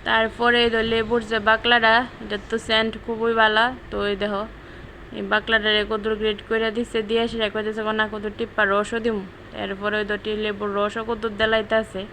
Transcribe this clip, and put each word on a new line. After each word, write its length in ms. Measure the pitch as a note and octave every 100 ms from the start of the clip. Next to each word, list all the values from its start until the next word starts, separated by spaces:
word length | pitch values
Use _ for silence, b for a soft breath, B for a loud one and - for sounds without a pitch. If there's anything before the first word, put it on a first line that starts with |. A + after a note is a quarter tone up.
তারপরে 600 | - A3+ A3 A3 A#3+ A#3+
এই 60 | A#3
যে 120 | A3+
লেবুর 380 | A3+ A3+ A3 A#3
যে 180 | G#3+ A3
বাকলাটা, 560 | G#3 A3 A#3 A#3+ A3 A3+ B3 -
এটা 160 | A3 G#3 -
তো 80 | A3+
সেন্ট 360 | - A3 A3+ A3 -
খুবই 280 | A3+ A3+
ভালো। 320 | A3+ A3 G#3+ A#3 B3+ -
তো 60 | G#3 G3+
এই 100 | G3
দেখো 280 | G#3 G3 A3 B B B B B - A3+
এই 60 |
বাকলাটারে 600 | G3+ G#3+ G#3+ A3+ G#3+ G#3+ G#3
কদ্দুর 260 | A3 G#3+ G#3+
গ্রেট 240 | G#3+ G#3 -
করে 220 | A3+ A3+
দিছে, 280 | G#3+ A#3 A3+
দিয়ে 260 | G#3 A3+ A#3
সেটা 200 | A3+ G#3+
কইতেছে, 320 | A3 G#3+ G#3+ G#3+ G#3+
"না 60 | G#3+
কদ্দুর 220 | G#3+ G#3+ G#3
টিপ্পা 260 | A#3 - G3+
রসও 340 | G3+ G#3 A#3
দিমু।" 220 | A3+ G#3+ F#3+ - -
এরপরে 420 | - G3+ G3 G#3 G#3+
ওই 80 | G#3
দুটি 260 | G#3 G#3+ G#3+
লেবুর 340 | G#3+ G3 G#3 G3+
রসও 280 | G#3 A3+
কদ্দুর 300 | A3 A#3 A3 G3+
দেলাইতেছে। 640 | A3 A3 G#3 A3 G#3+ F#3+ G3+